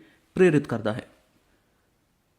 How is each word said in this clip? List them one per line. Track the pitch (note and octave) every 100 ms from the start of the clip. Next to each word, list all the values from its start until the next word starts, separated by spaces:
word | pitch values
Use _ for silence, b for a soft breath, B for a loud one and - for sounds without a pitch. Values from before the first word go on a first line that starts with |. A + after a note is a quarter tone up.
| B B B -
ਪ੍ਰੇਰਿਤ | F#3 D3+ D3
ਕਰਦਾ | A#2 G#2+
ਹੈ। | - - _ _ _ _ _ _ _ _ _ _ _ _